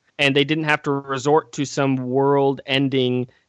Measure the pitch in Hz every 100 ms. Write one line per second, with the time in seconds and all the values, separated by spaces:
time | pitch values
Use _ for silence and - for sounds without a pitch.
0 | _ - 139 139 143 156 156 151 147 139
1 | 139 135 127 156 - - 139 - 139 131
2 | 127 131 139 143 139 135 - 135 139 131
3 | 127 123 123 _